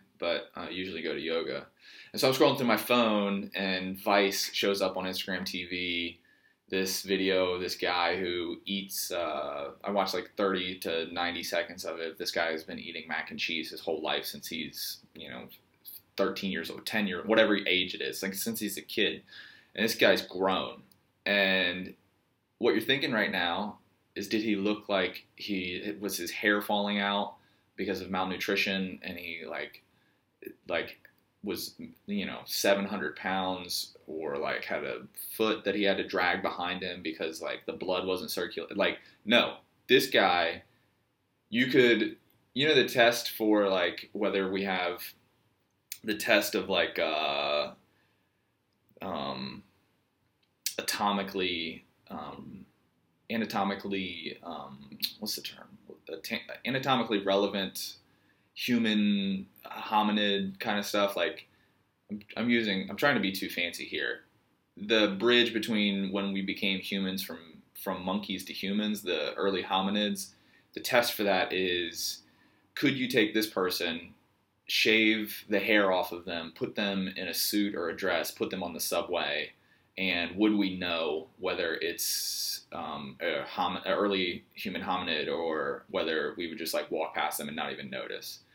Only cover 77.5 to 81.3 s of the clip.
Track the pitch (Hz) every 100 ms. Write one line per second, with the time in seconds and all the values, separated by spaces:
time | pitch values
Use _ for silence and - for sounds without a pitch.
77.5 | 104 101 82 85 82 92 85 78 - -
78.5 | 95 87 80 - 87 85 85 73 73 73
79.5 | - _ _ _ - 95 87 85 90 107
80.5 | 104 95 90 90 82 80 78 78